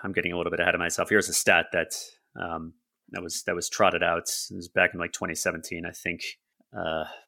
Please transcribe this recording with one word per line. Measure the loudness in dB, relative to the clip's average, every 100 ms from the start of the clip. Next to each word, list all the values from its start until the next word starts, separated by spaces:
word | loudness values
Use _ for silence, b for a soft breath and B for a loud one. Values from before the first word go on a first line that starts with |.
I'm | -4
getting | 0 0
a | 0
little | -2
bit | 2
ahead | 4 4
of |
myself. | 2 0 4
Here's | 4 4
a |
stat | 0 4 4 4
that, | 0 -2 -4 -12 -18 _ -10
um, | -6 -6 -8 -14 _ _ _
that | -10
was, | -8 -6
that | -4 -4
was | -2
trotted | 4 4 6
out. | 2 2 0 -6 -6
It | -10
was | -4
back | 4 4
in, | 2
like, | -6
twenty | -4 -6 -2
seventeen, | -2 -2 -6 -8 -8
I |
think. | -8 -6 -6 -6 -12 _ _ _ -6
Uh, | -2 -2 -4 B